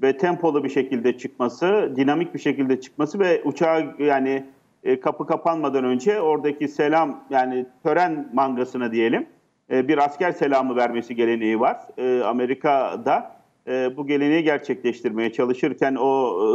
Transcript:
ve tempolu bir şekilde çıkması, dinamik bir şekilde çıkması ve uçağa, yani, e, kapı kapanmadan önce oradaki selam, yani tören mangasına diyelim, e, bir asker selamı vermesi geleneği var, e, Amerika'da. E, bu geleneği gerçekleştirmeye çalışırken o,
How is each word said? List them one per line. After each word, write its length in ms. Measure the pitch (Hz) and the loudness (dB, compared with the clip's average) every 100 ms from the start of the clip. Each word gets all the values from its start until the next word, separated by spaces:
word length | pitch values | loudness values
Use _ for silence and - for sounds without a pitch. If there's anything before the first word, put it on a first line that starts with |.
ve 140 | 135 135 | 0 2
tempolu 480 | 180 170 165 143 | 0 0 0 0
bir 40 | 135 | 0
şekilde 500 | 143 127 123 120 120 | -2 -2 0 0 -2
çıkması, 720 | 135 - 120 - 175 208 139 131 | -6 -4 -4 -2 0 2 0 0
dinamik 380 | 139 156 170 | 0 0 -2
bir 40 | 143 | -4
şekilde 420 | 147 139 131 131 | -2 0 0 -2
çıkması 380 | - - 147 202 | -4 -4 -4 0
ve 240 | 185 156 | 2 2
uçağa, 400 | 147 135 165 160 143 139 | 0 0 2 2 -2 -2
yani, 480 | 147 135 131 135 135 - _ _ | 0 2 0 -2 -6 -20 _ _
e, 160 | - 131 | -2 0
kapı 260 | 156 147 147 | 0 -4 -4
kapanmadan 580 | 156 170 160 139 135 | -2 0 0 0 0
önce 360 | 127 127 196 208 | 0 0 0 2
oradaki 480 | 160 147 147 147 147 | 2 0 0 -2 -6
selam, 560 | - 147 160 151 120 - | 0 2 2 2 -4 -4
yani 360 | 135 127 127 127 _ | 0 0 -2 -6 _
tören 480 | 160 160 180 151 139 | 0 2 0 -2 -4
mangasına 600 | 127 135 123 127 127 120 | -2 0 -2 -4 -4 -2
diyelim, 340 | 113 113 190 330 _ _ _ - | 0 2 0 -4 _ _ _ -4
e, 180 | 165 131 | 0 2
bir 100 | 147 | 2
asker 340 | 143 - 180 | 2 0 -2
selamı 440 | - 147 135 127 120 | 0 2 2 2 0
vermesi 380 | 120 117 113 | 0 -2 -4
geleneği 460 | 117 117 117 110 110 | 0 2 2 0 2
var, 200 | 135 254 - - | 0 0 -8 -4
e, 240 | 127 123 | 0 0
Amerika'da. 1200 | 107 123 123 135 151 139 127 - 123 185 - - _ _ - | 0 0 0 0 2 2 0 -2 0 -2 -2 -18 _ _ -6
E, 300 | 131 127 135 | -2 -2 -4
bu 100 | 143 | -2
geleneği 360 | 143 143 160 | 0 2 2
gerçekleştirmeye 880 | 156 143 - 123 120 117 120 110 113 | 2 0 -2 -4 -2 -2 -4 -2 -2
çalışırken 640 | 113 123 123 151 127 139 | 0 -2 0 -2 0 -2
o, 440 | 131 135 135 123 90 107 | 2 2 2 2 2 2